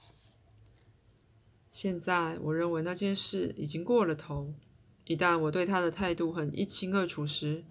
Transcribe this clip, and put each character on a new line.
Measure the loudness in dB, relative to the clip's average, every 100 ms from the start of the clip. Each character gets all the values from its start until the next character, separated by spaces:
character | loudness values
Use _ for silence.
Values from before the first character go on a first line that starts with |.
| -20 -20 -20 _ _ -20 -20 _ -20 _ _ _ _ _ _ _ _
现 | -4 -4 -2
在 | 2 2 2 -2
我 | -2
认 | 0 0
为 | 0
那 | -2
件 | -2 2
事 | 4 4 2 -2 -4
已 | -6
经 | -6
过 | 2 4
了 | 4
头。 | 0 -4 -8 -6 -12 -16 -20 _ _
一 | -6 2
旦 | 4 4
我 | 2
对 | 0 2
他 | 2
的 | 2
态 | 0 -2
度 | 0 -2
很 | -2 -4 -2
一 |
清 | 0 0 0 0
二 |
楚 | 0 -2 -4
时， | -2 -2 -4 -8